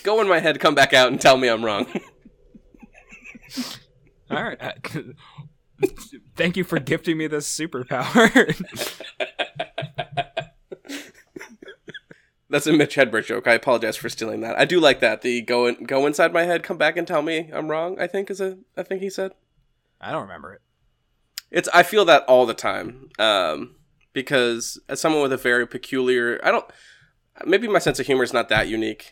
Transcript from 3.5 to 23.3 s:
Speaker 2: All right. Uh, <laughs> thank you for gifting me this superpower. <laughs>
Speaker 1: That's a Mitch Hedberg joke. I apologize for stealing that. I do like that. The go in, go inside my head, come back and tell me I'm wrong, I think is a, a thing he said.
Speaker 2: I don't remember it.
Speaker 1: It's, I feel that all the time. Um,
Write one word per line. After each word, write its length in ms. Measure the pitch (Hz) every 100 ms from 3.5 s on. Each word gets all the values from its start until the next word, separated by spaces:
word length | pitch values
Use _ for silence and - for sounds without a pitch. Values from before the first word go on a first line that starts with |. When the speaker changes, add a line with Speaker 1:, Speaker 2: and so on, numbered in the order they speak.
| - - - _ _ _ _ -
Speaker 2:
All 140 | 139
right. 140 | 220 135
Uh, 120 | 123 - - 160 120 - - - 156 _ _ -
<laughs> 80 | - - - 127 _ -
thank 220 | 170 180
you 80 | 175
for 140 | 165
gifting 380 | 123 160 - 160
me 100 | 151
this 200 | 151 -
superpower. 1040 | - 160 127 127 127 131 240 226 269 190 -
<laughs> 1900 | - - - - - - - - - - - - 151 - - - - - - _ _ - - 285 - _ _ - - 220 - - - - - - _ _ _
Speaker 1:
That's 180 | 143 156
a 60 |
Mitch 220 | 151 143 143
Hedberg 280 | 123 110 107
joke. 220 | 107 123
I 60 |
apologize 420 | 113 - 117 110 -
for 140 | 113
stealing 320 | - 110 107
that. 180 | 113 -
I 60 | 143
do 160 | 175
like 180 | 151 127
that. 220 | 117 110
The 200 | 127 120
go 240 | 110 123 120
in, 200 | - 117
go 200 | 135 147
inside 280 | 147 165
my 100 | 170
head, 180 | 175 170
come 160 | - 170
back 200 | 151 170
and 100 | 170
tell 140 | 165
me 280 | 156 160 160
I'm 160 | 147 156
wrong, 260 | 156 175 190
I 80 | 175
think 220 | 196 196
is 120 | 196
a, 160 | 190 190 _ -
a 80 |
thing 160 | 180 190
he 100 | 196
said. 220 | 190 190 - _ _ _ _ _ _
Speaker 2:
I 100 | 101
don't 120 | 151
remember 300 | 98 85 78
it. 80 | 101 _ _ _ _ _ _ _ - -
Speaker 1:
It's, 200 | 175 -
I 100 | 170
feel 200 | 170 214
that 200 | 180 147 -
all 180 | 127 120
the 80 |
time. 560 | 113 110 98 95 127 135 -
Um, 580 | 110